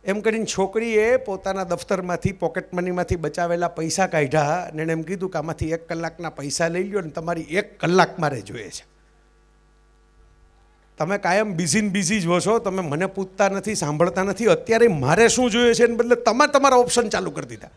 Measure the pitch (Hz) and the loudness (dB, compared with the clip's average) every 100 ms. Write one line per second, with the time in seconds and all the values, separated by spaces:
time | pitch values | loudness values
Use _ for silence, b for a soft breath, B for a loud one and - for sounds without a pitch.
0 | - 208 214 226 208 - 190 220 233 214 | -4 -2 0 -2 -4 -2 0 0 0 2
1 | 220 254 254 190 196 190 180 175 - 190 | 4 2 0 -6 -4 -4 -2 -4 -2 -4
2 | 180 170 190 196 - - 180 180 180 180 | -2 -2 -4 -2 -4 -4 -6 -4 -2 -2
3 | 175 180 165 160 170 170 147 - 160 175 | -2 -2 -4 -2 -2 0 -2 -4 -4 0
4 | 185 165 139 156 147 175 175 156 165 160 | 0 0 2 2 0 -2 -4 -6 -4 -4
5 | 156 190 185 170 156 156 160 165 165 165 | -4 -6 -6 -6 -6 -6 -4 -6 -6 -8
6 | 165 165 165 151 143 127 170 175 196 202 | -8 -8 -12 -8 -8 -2 -2 -2 -2 -4
7 | 160 170 160 170 151 175 208 - 160 185 | -6 -8 -4 -6 -2 -4 -4 -6 0 4
8 | 165 - 151 127 98 120 98 - _ _ | 2 2 -4 -4 -10 -14 -14 -16 _ _
9 | _ _ _ _ _ _ _ _ _ _ | _ _ _ _ _ _ _ _ _ _
10 | _ _ _ _ _ _ _ _ _ _ | _ _ _ _ _ _ _ _ _ _
11 | 156 202 180 190 214 165 170 202 208 196 | -4 -2 0 0 0 -2 0 0 0 -2
12 | 165 214 170 175 180 226 214 190 170 147 | 0 -2 2 0 2 0 0 -4 -4 -2
13 | 190 190 190 - 196 196 180 214 147 151 | -4 -4 -10 0 0 0 -4 -4 -4 2
14 | 175 185 196 190 247 240 - 226 233 160 | 2 2 -2 0 2 2 2 4 4 4
15 | - 170 226 240 247 214 240 208 233 233 | 2 6 6 4 2 4 4 4 2 2
16 | 233 233 233 233 294 285 277 254 247 247 | 2 2 2 4 4 4 6 4 4 2
17 | 214 180 180 151 - 110 - | 0 -2 -4 -8 -12 -14 -18